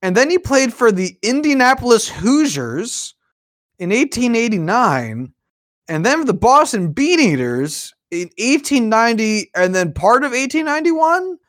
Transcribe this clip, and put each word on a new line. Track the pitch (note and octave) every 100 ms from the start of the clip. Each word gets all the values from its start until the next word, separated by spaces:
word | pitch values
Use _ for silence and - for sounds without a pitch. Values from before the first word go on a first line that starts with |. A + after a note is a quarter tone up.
And | F#3+ F#3
then | C#4
he | F4+
played | - C4+ C4+
for | - A#3+
the | F#3+ F#3 -
Indianapolis | G#3 C4 D4+ C#4 B3+ C4 A#3+ A3+ -
Hoosiers | - F#3 C#4+ D4 D3 A#2+ B2+ A#3 - - _ _ _ _ _ _ _
in | F3
eighteen | A3 C4+ A#3+ B3 A#3
eighty-nine, | A#3 G#3+ D#3+ E3 D#3+ C3+ A#2+ A2 B2+ _ _ _ _ _ _
and | D#3 F#3+
then | D4+ C#4+
the |
Boston | - A3+ C#4 D#4+ A3 F3
Bean | D3 D4 F4
Eaters | B3+ C#3+ B2 A#2+ C#3+ - - _ _
in | E3+ F3+ -
eighteen | A3+ C#4+ C#4 C#4 A3
ninety, | A3 A#3 A3+ A3 G#3+ G#3 F3+
and | F#3
then | F#3 F3
part | D3 F#3 B3
of | C#4
eighteen | B3 C4+ D4+ D#4
ninety-one. | D4 D#4+ E4 D#4+ F4 F#4 F4